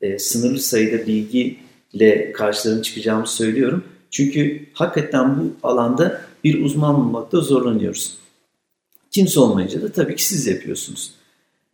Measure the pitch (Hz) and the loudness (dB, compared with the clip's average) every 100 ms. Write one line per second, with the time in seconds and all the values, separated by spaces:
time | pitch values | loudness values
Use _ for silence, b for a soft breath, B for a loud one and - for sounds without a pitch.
0 | 104 101 - 117 120 135 - 117 110 113 | -6 -4 -4 0 0 -2 0 0 2 0
1 | 110 107 107 123 123 - - _ _ 101 | 0 -2 0 -2 -2 -6 -20 _ _ 4
2 | 110 104 - - 107 104 113 110 110 110 | 6 6 0 -2 -2 -2 -2 -2 -4 -4
3 | 110 110 113 - 113 120 127 180 - - | -2 -2 -2 -2 0 2 0 0 -6 -20
4 | - - 139 151 147 - - - 170 160 | -8 -2 0 2 0 -2 -10 -4 -2 -2
5 | - 135 127 139 - - 120 123 120 131 | 0 2 2 0 -2 -4 -2 2 2 2
6 | 175 - B - 156 147 147 143 147 143 | 0 -2 B -2 0 2 0 0 2 2
7 | 117 113 110 170 135 131 123 107 95 - | 2 -2 0 0 2 2 2 0 -2 -6
8 | - - _ _ _ _ _ _ _ _ | -10 -12 _ _ _ _ _ _ _ _
9 | _ 202 185 151 120 98 90 80 214 - | _ 2 4 4 4 2 -2 -4 -4 -2
10 | - - - 180 120 92 - - - - | -2 -2 -2 -2 -2 -4 -6 -10 -10 -12
11 | - - _ _ _ _ _ | -14 -16 _ _ _ _ _